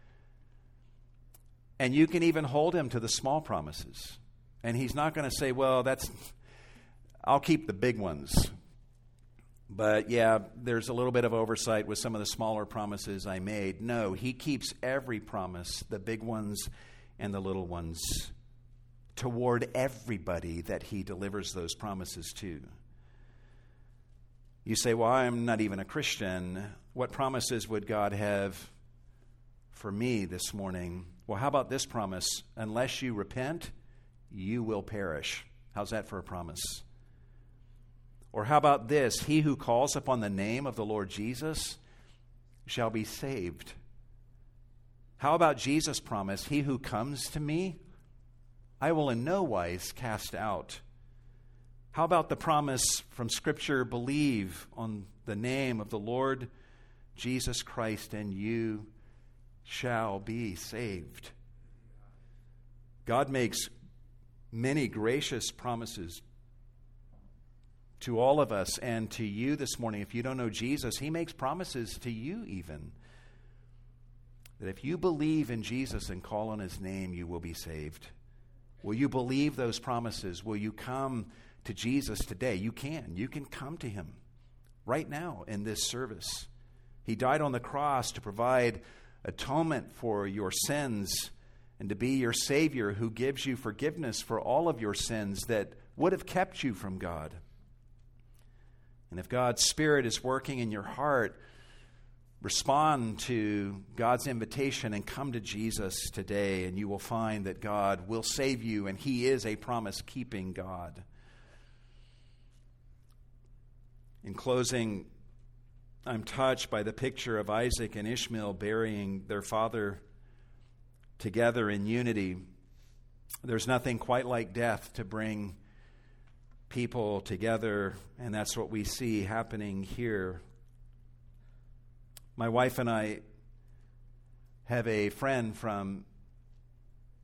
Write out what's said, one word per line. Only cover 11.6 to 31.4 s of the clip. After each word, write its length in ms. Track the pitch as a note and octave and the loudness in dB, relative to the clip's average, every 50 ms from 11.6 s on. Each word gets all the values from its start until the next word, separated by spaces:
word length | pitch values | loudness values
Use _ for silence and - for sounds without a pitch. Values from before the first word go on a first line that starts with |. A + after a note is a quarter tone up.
| - A#2+ A2+ G#2+ G#2+ G#2+ | 2 2 2 2 2 0
with 100 | G#2+ - | -2 -2
some 160 | - B2+ A2 | -2 -2 -2
of 60 | G#2+ | 0
the 60 | G#2 | -2
smaller 400 | F#2+ - - A2+ A2 A2 G#2+ G#2 | -2 -2 -2 0 0 0 0 -2
promises 600 | G2+ - A2+ G#2 G#2 G2+ G2 - - G2+ F#2+ F#2+ | -4 -4 -4 -4 -4 -4 -6 -6 -6 -6 -6 -4
I 140 | G2+ F#2 F#2 | -4 -4 -2
made." 400 | F#2 G2+ G#2+ G#2+ G2+ F#2+ F2+ - | -2 -2 -2 -2 -2 -2 -2 -4
No, 320 | A2 A#2 A#2+ A#2 A2 G2 | -2 -2 0 0 2 0
he 220 | F#2+ F2+ G#2+ B2+ B2+ | 0 -2 -2 -4 -4
keeps 400 | B2+ - D#3 C#3+ A#2+ - - - - - | -2 -2 -2 -2 0 -2 -6 -8 -4 -2
every 380 | B2+ C3 C#3 C3 B2+ A#2 G#2 | 0 0 0 -2 -2 -4 -4
promise, 600 | G#2 - - G#2+ F#2 F2+ F2+ F2 F2 - - - - - | -4 -4 -4 -4 -4 -4 -4 -6 -6 -6 -8 -8 -6 -6
the 100 | A2+ G2+ | -6 -6
big 240 | F#2+ A2+ A2+ G#2+ A2 | -4 -4 -4 -4 -2
ones 460 | A2+ A#2 A2 G#2+ G#2 G#2 G2 - - - - - - - - - - - - | -4 -4 -2 -2 -4 -4 -4 -6 -6 -8 -12 -16 -20 -20 -20 -20 -20 -12 -8
and 140 | - G2+ G2 | -6 -4 -4
the 60 | G2 | -2
little 260 | F#2+ F#2+ F#2+ F#2+ F#2 | -2 -2 -2 -2 -2
ones, 360 | F2 F2 E2+ E2+ E2 E2 D#2+ - - - - - - - - - - - - - - - - - - - - - - - | -4 -4 -4 -4 -6 -6 -4 -4 -2 -2 -2 -4 -6 -10 -14 -16 -20 -20 -20 -20 -20 -20 -20 -20 -20 -20 -20 -20 -18 -12
toward 520 | - - B2+ A#2+ A#2 B2 B2 A#2+ A#2+ - A#2 - | -6 -4 -4 -2 2 2 4 4 4 2 0 0
everybody 880 | C3 B2+ C#3 C3 - - A2+ A2 F#2+ D#2 - F2 E2+ E2+ E2+ E2 E2 | 0 0 0 0 -4 -4 -4 -4 -4 -2 -2 -2 -2 -2 -4 -4 -4
that 220 | E2 - G2+ E2+ - | -4 -4 -4 -4 -4
he 180 | - A2 G2+ | -4 -6 -6
delivers 500 | F2+ - G2 F2 G2+ G2+ F#2+ G#2 F#2 - | -4 -4 -6 -6 -4 -4 -4 -4 -6 -4
those 220 | - F#2+ E2+ E2+ - | -6 -6 -4 -6 -6
promises 580 | - - G#2+ G2 F#2 F2+ - - F2+ D#2+ - - - | -6 -6 -6 -4 -4 -6 -8 -8 -10 -10 -10 -10 -8
to. 240 | - F#2+ E2 C#2+ - - - - - - - - - - - - - - - - - - - - - - - - - - - - - - - - - - - - - - - - - | -8 -8 -8 -8 -12 -14 -18 -20 -20 -20 -20 -20 -20 -20 -20 -20 -20 -20 -20 -20 -20 -20 -20 -20 -20 -20 -20 -20 -20 -20 -20 -20 -20 -20 -20 -20 -20 -20 -20 -20 -20 -20 -20 -16 -4
You 120 | A2 A2+ | -2 0
say, 180 | G#2+ - B2 A2+ | 2 4 4 4
"Well, 160 | A2+ A2+ A2+ | 4 6 6
I'm 340 | B2+ C3 B2+ B2 A#2+ A#2+ A#2 | 6 6 4 4 2 2 2
not 160 | A#2+ A2+ G#2+ | 2 2 2
even 200 | A2 G#2 G2 G2 | 2 2 0 -2
a 60 | F#2+ | -6
Christian. 800 | - - D#3 C#3+ - - - A2 F#2+ F#2 F2+ F2+ F2+ F2+ F#2 G2+ G#2 F#2+ - - - - | -4 -4 -2 -2 -2 -2 -2 -2 -2 -2 -2 -4 -4 -6 -6 -8 -10 -12 -16 -20 -14 -4
What 180 | B2+ B2+ B2+ | -4 -4 -4
promises 560 | - - C3+ C3 C3+ B2+ A2+ - B2+ A2+ G2 G#2 | -2 -2 0 0 0 0 0 0 0 -2 -2 -2
would 200 | A2+ G#2+ G2 - | -2 -4 -2 0
God 260 | A2+ G#2+ G#2 G2+ G2+ | 2 2 2 2 2
have 560 | G2+ G#2 G#2 G2+ G2+ G2 G2 F#2 - - - - - - - - - - - - - - - - - - - - - - - | 2 2 2 2 2 2 0 -2 -6 -12 -16 -18 -20 -20 -20 -20 -20 -20 -20 -20 -20 -20 -20 -20 -20 -20 -20 -20 -20 -20 -20
for 200 | - - - G#2+ | -20 -10 -8 -6
me 340 | G2 G2+ A#2 B2+ B2 G#2+ G2 | -2 0 2 2 2 2 0
this 280 | E2+ F2+ F2 - - - | -2 -4 -4 -6 -6 -6
morning?" 540 | G#2 G2 F#2+ F#2 F2+ F2+ F2 E2+ F2+ F2+ - - - - | -4 -4 -4 -4 -4 -4 -4 -6 -8 -10 -12 -16 -18 -8
Well, 140 | - G#2+ | -6 -4
how 80 | G2 | -2